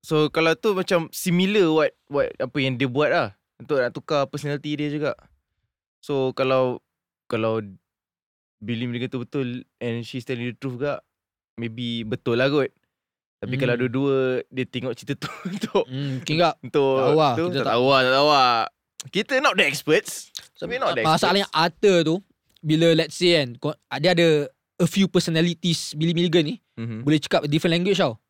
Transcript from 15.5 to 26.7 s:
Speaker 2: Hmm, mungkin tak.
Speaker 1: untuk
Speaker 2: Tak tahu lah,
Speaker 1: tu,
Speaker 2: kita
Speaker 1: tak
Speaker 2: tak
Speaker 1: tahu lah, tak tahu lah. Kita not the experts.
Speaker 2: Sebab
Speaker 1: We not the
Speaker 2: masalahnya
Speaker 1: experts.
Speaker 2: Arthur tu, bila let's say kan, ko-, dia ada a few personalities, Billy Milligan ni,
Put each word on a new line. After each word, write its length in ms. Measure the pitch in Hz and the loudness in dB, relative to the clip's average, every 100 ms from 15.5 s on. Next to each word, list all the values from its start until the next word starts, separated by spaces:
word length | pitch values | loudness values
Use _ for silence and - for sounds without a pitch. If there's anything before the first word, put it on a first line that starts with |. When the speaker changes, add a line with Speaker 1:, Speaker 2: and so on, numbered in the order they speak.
| 196 - 202 | -8 -2 -2
Speaker 2:
Hmm, 340 | - 131 143 131 | -2 -6 -6 -6
mungkin 160 | 117 156 | -4 0
tak. 160 | 170 - | 2 0
Speaker 1:
untuk 300 | 123 147 139 | -4 0 2
Speaker 2:
Tak 160 | 135 131 | 2 2
tahu 120 | 151 | 4
lah, 120 | 151 | 2
Speaker 1:
tu, 140 | 143 | 2
Speaker 2:
kita 80 | 170 | -2
Speaker 1:
tak 80 | 175 | -2
Speaker 2:
tak 100 | 117 | 0
Speaker 1:
tahu 160 | 113 131 | 2 4
lah, 140 | 135 | 4
tak 140 | 127 131 | 6 4
tahu 120 | 147 | 4
lah. 220 | 143 127 117 107 _ _ _ | 6 4 4 -2 _ _ _
Kita 300 | 135 180 214 262 | -8 -6 -2 2
not 160 | 285 | 2
the 100 | 190 | 2
experts. 480 | 165 - - 165 - - - - - | 0 0 2 2 2 -12 -14 -18 -18
Speaker 2:
Sebab 120 | _ - | _ -10
Speaker 1:
We 120 | 247 | -4
not 140 | 233 | -2
the 100 | 135 | 0
Speaker 2:
masalahnya 400 | 117 160 185 190 | 2 2 2 0
Speaker 1:
experts. 200 | 196 - | 0 0
Speaker 2:
Arthur 340 | 170 - 208 180 | 0 2 4 4
tu, 120 | 156 175 - _ _ _ | 2 -2 -6 _ _ _
bila 260 | 156 156 165 | -2 2 4
let's 200 | 160 160 | 4 0
say 200 | - 180 | 0 2
kan, 140 | 170 131 | 4 2
ko-, 200 | 120 143 - _ | -4 -6 -8 _
dia 180 | 131 160 | -2 2
ada 160 | 175 170 151 143 _ _ _ | 4 4 4 0 _ _ _
a 80 | 175 | -2
few 200 | - 190 | 2 2
personalities, 840 | 180 - 160 170 170 180 165 - | 2 0 0 0 -2 -2 -4 -6
Billy 200 | 151 160 | -4 -2
Milligan 340 | 170 175 170 151 | 0 2 2 0
ni, 80 | 226 _ | -4 _